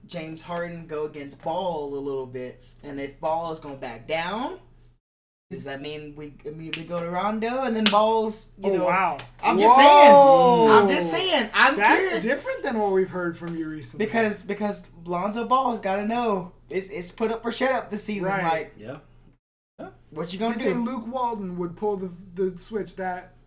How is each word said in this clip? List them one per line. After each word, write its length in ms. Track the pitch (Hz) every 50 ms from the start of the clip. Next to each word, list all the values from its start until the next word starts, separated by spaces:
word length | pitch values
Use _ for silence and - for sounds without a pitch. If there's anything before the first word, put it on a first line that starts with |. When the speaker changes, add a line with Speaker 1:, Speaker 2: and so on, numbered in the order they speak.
| -
Speaker 1:
James 360 | - - 170 160 160 160 160
Harden 440 | - 175 175 170 175 170 170 170 165
go 200 | 156 156 151 151
against 360 | 151 147 151 139 139 135 -
Ball 540 | - 165 160 180 196 180 165 151 143 143 143
a 20 |
little 280 | 139 139 143 135 135 131
bit, 360 | 123 123 127 127 123 - - _ _ _ - -
and 160 | 143 139 139
if 180 | 139 139 - _
Ball 320 | 165 156 160 160 170 165 160
is 80 | 156
gonna 140 | - 147 139
back 280 | 131 147 123 117 117 123
down, 540 | - 156 160 170 180 202 226 269 320 381 370 - _ - _ _ _ _ _ _ _ _ _ _ _ _ _ _ _
does 140 | - 131 123
that 180 | 139 139 139
mean 320 | 143 151 151 151 151 147 147
we 160 | 151 151 147 135 - -
immediately 400 | 151 151 160 165 160 151 165 160
go 160 | 170 175 170
to 100 | 170 170
Rondo 520 | 175 180 196 208 220 220 220 233 247 262
and 120 | 262 247 226
then 100 | 220 220
Ball's, 640 | 208 196 208 220 220 226 220 220 220 214 - - - _
you 140 | - 196 202 190
Speaker 2:
Oh, 40 |
Speaker 1:
know? 80 | 175 180
Speaker 2:
wow. 320 | 180 175 190 185 170 143 135 - - - -
Speaker 1:
I'm 160 | - 208 -
just 160 | 196 208 226 247
Speaker 2:
Whoa. 920 | 269 285 294 294 294 285 285 285 277 277 269 269 262 254 247 240 233 226
Speaker 1:
saying. 40 | 220 214 214
I'm 60 | 202 381
just 200 | - - 175 330
saying. 380 | 320 - 381 370 330 269 220 214 -
I'm 220 | 202 233 269 277
Speaker 2:
That's 220 | 196 208 233 302 359 381 370
Speaker 1:
curious. 140 | 339 - 208
Speaker 2:
different 380 | 233 277 - - 508 523 508 -
than 160 | 277 233 220
what 120 | 208 202
we've 180 | 190 190 190 180
heard 280 | 180 185 180 170 170
from 180 | - 170 170 170
you 140 | 160 160 156
recently. 360 | 156 156 131 - - - 214
Speaker 1:
Because, 380 | 214 - 226 220 208 202 - -
because 440 | 185 202 - 214 208 202 - - - - - 165
Lonzo 400 | 170 175 175 190 208 208 233 233
Ball's 340 | 202 254 262 269 247 233 196
gotta 260 | - 190 190 202 208
know 460 | 214 233 240 240 226 202 185 175 180 - _ _ -
it's, 200 | 165 190 190 -
it's 220 | 139 170 175 -
put 200 | - - 226 214
up 140 | 226 226 -
or 60 | 240
shut 200 | 226 - 254 262
up 180 | 262 226 - -
this 120 | 208 208 -
season. 260 | - 208 202 180 190
Speaker 2:
Right. 140 | 196 190 180
Speaker 1:
Like, 300 | 165 160 160 - - -
Speaker 3:
Yeah. 200 | - 104 113 143 156 _ _ _ _ _ _ _ _ _ _ _ _ _ _ _ -
Yeah. 100 | 330 381 - _ _ _
Speaker 1:
what 240 | - - 170 175 190
you 60 | 190
gonna 160 | 220 233 226
Speaker 2:
You 40 | 220 254
Speaker 1:
do? 20 | 214 175
Speaker 2:
think 120 | 240 233
Luke 200 | 226 262 240 220
Walton 500 | 226 254 262 240 233 226 202 196 180 180 175
would 180 | 175 170 170
pull 180 | - 214 208 208
the, 140 | 185 190 185 175 170 196 190 170
the 240 | 185 190 185 180
switch 380 | 175 - - 220 208 185 175 -
that 360 | - 185 185 180 180 180 - _ _ _